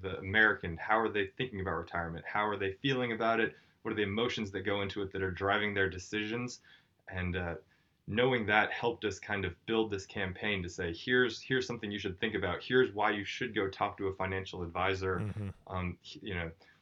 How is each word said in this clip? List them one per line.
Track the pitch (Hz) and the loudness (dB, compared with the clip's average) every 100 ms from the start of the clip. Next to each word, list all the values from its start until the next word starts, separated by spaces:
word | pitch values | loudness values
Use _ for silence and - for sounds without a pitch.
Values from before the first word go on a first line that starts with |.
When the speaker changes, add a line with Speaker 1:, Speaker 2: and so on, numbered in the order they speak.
Speaker 1:
the | 92 90 | -8 -6
American. | 95 104 110 98 87 82 | 0 6 6 4 -2 -4
How | - 110 | 2 2
are | 110 | 4
they | 104 98 - | 0 -2 -2
thinking | - 98 | -6 -4
about | 95 82 | -4 -4
retirement? | 85 85 85 82 - | -4 -4 -4 -6 -4
How | 104 104 | 0 0
are | 101 | 0
they | 98 95 | -2 -2
feeling | 139 131 123 | 0 0 0
about | 113 113 113 | 0 2 4
it? | 107 - - _ | 2 -2 -18 _
What | 113 | -4
are | |
the | 107 | 0
emotions | 101 101 123 120 107 | 0 0 0 -2 -4
that | 95 98 | -2 0
go | 101 | 0
into | 98 104 | 0 -2
it | 95 | -4
that | 95 | -2
are | 95 | -2
driving | 87 98 104 104 | 0 2 2 2
their | 101 95 | 4 2
decisions? | 87 - 107 107 117 123 - - - _ _ - | 0 -4 -4 -2 -4 -6 -10 -18 -20 _ _ -10
And, | 95 90 | -4 -2
uh, | 90 87 82 - _ _ _ - | -2 -4 -6 -10 _ _ _ -4
knowing | 104 127 127 | 2 4 4
that | 101 107 101 | 4 6 4
helped | - 120 117 104 | 2 -2 0 -2
us | 95 | -4
kind | - 101 90 | -4 -2 -2
of | 87 | -4
build | - 113 110 | 0 2 2
this | 98 | -2
campaign | - 107 95 92 107 101 | -4 -4 -4 -2 -2 0
to | 87 | -2
say, | - 87 | -4 -4
"Here's, | 82 - 127 123 110 | -2 2 4 4 0
here's | - 131 127 | 0 0 0
something | 117 107 | -4 -6
you | 101 | -4
should | 98 90 | -4 -2
think | 110 | -2
about. | 98 92 85 | 0 0 -2
Here's | - 127 117 | 4 6 6
why | 98 107 | 4 2
you | 104 | 2
should | 95 - 120 | -2 -4 -2
go | 107 98 | 0 -2
talk | - 101 98 | 0 -2 0
to | 98 | -4
a | 92 | -2
financial | 95 95 95 92 | -2 -2 -4 -6
advisor." | 87 87 92 95 92 92 | -6 0 0 2 0 0
Speaker 2:
Mm-hmm. | 107 95 101 - - | -2 -4 -8 -10 -8
Speaker 1:
Um, | 92 90 - | -4 -4 -6
you | - - 110 | -12 -12 -6
know, | 90 82 - - _ | -4 -4 -8 -20 _